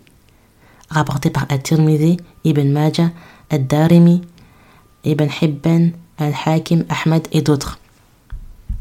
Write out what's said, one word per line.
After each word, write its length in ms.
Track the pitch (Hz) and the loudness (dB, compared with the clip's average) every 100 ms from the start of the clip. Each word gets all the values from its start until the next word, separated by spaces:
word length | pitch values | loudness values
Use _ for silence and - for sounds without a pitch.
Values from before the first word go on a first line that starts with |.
| _ _ _ _ _ _ _ _ - | _ _ _ _ _ _ _ _ -6
Rapporté 400 | 156 143 135 165 | -4 -2 -2 -2
par 160 | 147 131 | -2 -4
At-Tirmidhi, 680 | 139 - 156 156 151 156 175 - - | -4 -2 2 2 2 2 0 -4 -6
Ibn 240 | 160 147 139 | -2 0 2
Majah, 420 | 147 151 151 170 165 - - - | 2 0 0 -2 -2 -18 -20 -6
Ad-Darimi, 720 | 151 131 147 165 170 170 175 - - - - - - _ _ | -4 0 2 4 6 6 4 -2 -20 -20 -20 -20 -20 _ _
Ibn 240 | - 143 147 - | -4 -2 -2 0
Hibban, 500 | 160 143 160 165 170 170 - - | -2 -2 0 2 2 -2 -12 -6
Al-Hakim, 680 | 147 143 - 160 160 170 170 | -6 -4 -2 -2 0 -2 -2
Ahmad 400 | 151 160 160 160 | -4 0 0 0
et 120 | 156 | -2
d'autres. 360 | 147 143 - - _ _ _ _ - - - - - - | 0 0 -2 -14 _ _ _ _ -18 -16 -16 -16 -12 -12